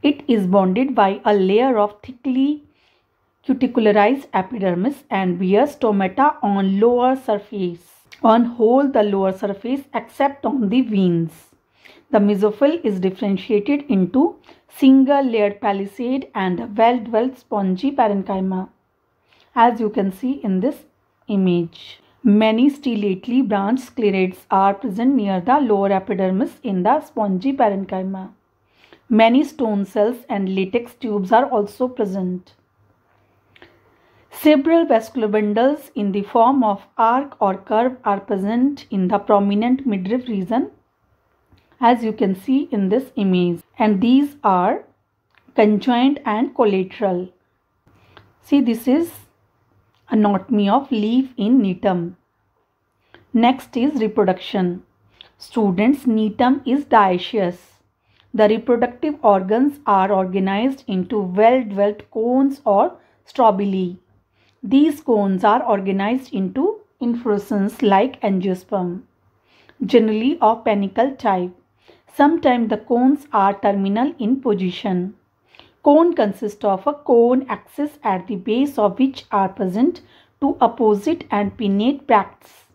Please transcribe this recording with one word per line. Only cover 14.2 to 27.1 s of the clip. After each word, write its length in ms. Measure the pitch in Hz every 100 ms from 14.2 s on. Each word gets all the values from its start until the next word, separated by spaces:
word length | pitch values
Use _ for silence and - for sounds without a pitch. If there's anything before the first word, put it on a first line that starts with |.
| 311 - _ - _
single 560 | - 269 269 262 285
layered 360 | 269 226 208 202
palisade 680 | 214 196 196 - 240 262 269
and 260 | 220 190 175
a 60 | -
well-developed 720 | 202 226 247 226 220 247 262
spongy 520 | _ 214 190 185 269
parenchyma, 800 | 277 226 202 185 196 190 185 185 _ _ _ _ _ _ _ _
as 260 | - 233 220
you 80 | 214
can 240 | 214 196
see 200 | 185 254 277
in 160 | 214 185
this 240 | 220 294 - _ _ _ _
image. 720 | 202 190 175 170 - - - _ _
Many 480 | 240 202 220 220 269
stelately 760 | 277 - 226 202 185 220 247 240
branched 380 | 202 196 254
sclerids 640 | - - 214 190 185 185 _
are 240 | 196 196
present 400 | 202 262 190 240
near 260 | 277 202 190
the 180 | 175 277
lower 320 | 269 202 196
epidermis 680 | 190 190 190 190 190 277 -
in 200 | 247 190
the 180 | 185 285
spongy 520 | 302